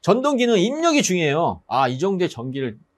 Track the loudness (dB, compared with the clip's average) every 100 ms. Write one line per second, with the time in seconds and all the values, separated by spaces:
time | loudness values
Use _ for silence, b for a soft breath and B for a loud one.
0 | 0 2 2 0 2 2 2 0 2 2
1 | 2 0 0 0 -2 -4 -4 0 0 0
2 | -2 -2 -4 -6 -10 -6 -8 -8 _